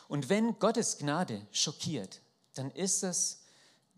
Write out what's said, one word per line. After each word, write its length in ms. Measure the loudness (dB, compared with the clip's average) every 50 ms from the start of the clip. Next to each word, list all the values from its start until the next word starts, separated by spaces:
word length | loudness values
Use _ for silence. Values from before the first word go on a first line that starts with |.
| -10 -6
Und 200 | -4 -4 0 2
wenn 300 | 4 4 4 2 2 4
Gottes 400 | 4 4 4 4 0 0 -2 -2
Gnade 480 | -2 -2 0 0 0 -2 -4 -8 -8 -6
schockiert, 720 | -2 0 0 0 -2 -4 -6 -4 -4 -4 -6 -6 -10 -18 _ _ _ _ _ _ -8
dann 160 | -6 -6 -6
ist 320 | -4 -2 0 0 0 0 0
es 400 | 0 0 0 0 -2 -2 -8 -16 -20 -20 -20 -20 -20 -20 _ _ _ _